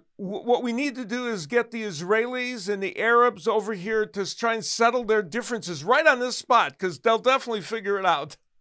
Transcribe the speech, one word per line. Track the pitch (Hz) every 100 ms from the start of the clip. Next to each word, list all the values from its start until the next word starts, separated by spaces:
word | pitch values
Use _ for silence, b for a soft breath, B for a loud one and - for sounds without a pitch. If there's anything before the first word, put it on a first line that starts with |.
| _ -
w-, | 190 208
what | 240 240
we | 240
need | 233 294
to | 247
do | 214 247 247
is | 208 147
get | 240 233
the | 226
Israelis | 214 151 175 220 240 254 247 247 185
and | 202
the | 196 -
Arabs | 220 240 240 190 175
over | 220 196
here | 202 190 220 214
to | 202
s-, | 185
try | - 233
and | 226
settle | - - 233 247
their | 214 214
differences | 180 220 - 226 170 151
right | 165 277 320
on | 254
this | 247 -
spot, | - 233 175 -
'cause | 185 151
they'll | 233 226
definitely | 247 269 247 220
figure | 147 226 196 202
it | 185
out." | 151 143 - _ _